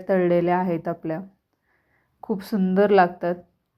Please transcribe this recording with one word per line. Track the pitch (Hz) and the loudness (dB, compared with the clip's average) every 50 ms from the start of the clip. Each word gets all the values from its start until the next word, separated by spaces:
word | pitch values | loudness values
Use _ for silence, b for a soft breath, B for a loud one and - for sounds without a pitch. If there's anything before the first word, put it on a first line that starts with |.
| 185 - | 0 0
तळलेल्या | 196 185 180 175 175 175 170 175 175 180 | 0 2 2 2 2 2 2 2 0 0
आहेत | 185 190 170 160 170 175 | 0 -2 -4 -4 -4 -6
आपल्या. | 170 - - 160 160 175 196 196 - _ _ _ _ _ _ _ _ _ _ _ _ _ _ _ _ _ | -8 -8 -8 -8 -8 -8 -10 -12 -18 _ _ _ _ _ _ _ _ _ _ _ _ _ _ _ _ _
खूप | - - 220 190 - | -8 -8 -6 -6 -6
सुंदर | - 226 208 190 185 185 185 208 202 | -6 -4 -2 0 0 2 2 4 4
लागतात | 208 196 180 175 180 - - 175 180 175 - _ _ _ _ _ _ | 6 4 4 4 0 -4 -6 -6 -6 -6 -10 _ _ _ _ _ _